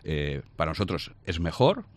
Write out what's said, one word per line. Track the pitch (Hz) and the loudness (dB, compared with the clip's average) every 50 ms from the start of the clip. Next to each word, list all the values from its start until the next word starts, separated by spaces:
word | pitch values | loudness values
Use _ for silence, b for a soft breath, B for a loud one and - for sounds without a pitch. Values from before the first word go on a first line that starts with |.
| B | B
eh, | - 80 73 73 73 71 69 - - - | -4 -2 -2 -2 -2 -4 -6 -8 -8 -4
para | - 80 78 80 | -2 -2 0 0
nosotros | - 107 90 92 76 - - - - - | 0 -2 -2 -2 -4 -6 -8 -14 -8 -6
es | - 87 82 | -4 -2 0
mejor, | 85 82 80 - 123 147 202 - 214 - - | -2 -2 2 4 4 4 4 2 -2 -12 -18